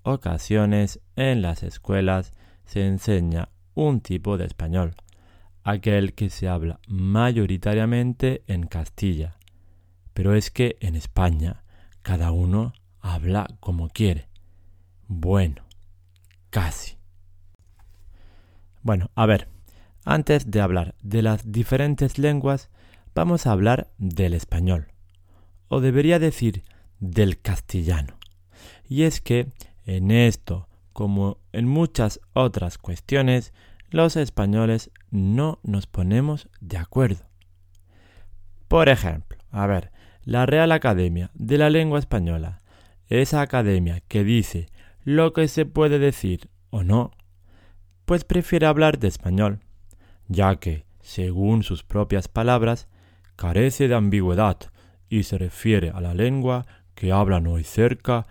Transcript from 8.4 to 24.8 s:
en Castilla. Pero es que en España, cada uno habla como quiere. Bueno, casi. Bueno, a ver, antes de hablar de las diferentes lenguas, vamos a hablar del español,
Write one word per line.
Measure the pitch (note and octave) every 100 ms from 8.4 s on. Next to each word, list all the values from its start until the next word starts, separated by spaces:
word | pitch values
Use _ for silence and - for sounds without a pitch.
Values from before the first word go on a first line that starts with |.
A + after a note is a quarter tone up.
| -
en | F#2 E2+
Castilla. | E2+ D#2 - G2 D#2+ D#2 - _ _ - - _ _ -
Pero | - F#2+ G#2
es | -
que | - A#2+ -
en | G2 D#2
España, | - - F2+ D#2 D#2+ - - - - -
cada | - F2+ E2
uno | E2 F2+ G2+ A#2 - _ _
habla | F#2 E2 F2 G2+ G2 -
como | - F2 E2
quiere. | - G#2 D2+ - - - - - - _ - -
Bueno, | F2 F2 G2 F2 C#2+ - - - - _ _ - - -
casi. | G#2 E2 - - - - - - - - - _ _ - - - - - - _ - - -
Bueno, | A2 G2 F2+ -
a | A2
ver, | G2+ - - - - - - -
antes | D3+ D3 D3 B2
de | G#2
hablar | G2 F2+ E2+ -
de | G2+ A2+
las | A2 G#2+ A2
diferentes | G#2+ A#2 C3 D3 C#3+ C#3 -
lenguas, | D3 C#3+ C3+ C#3 - - - - - -
vamos | E3+ E3+ A3
a |
hablar | C#3 G#2 B2+ - -
del | F#2+ E2+ F2+ E2+
español, | - E2+ F2+ F2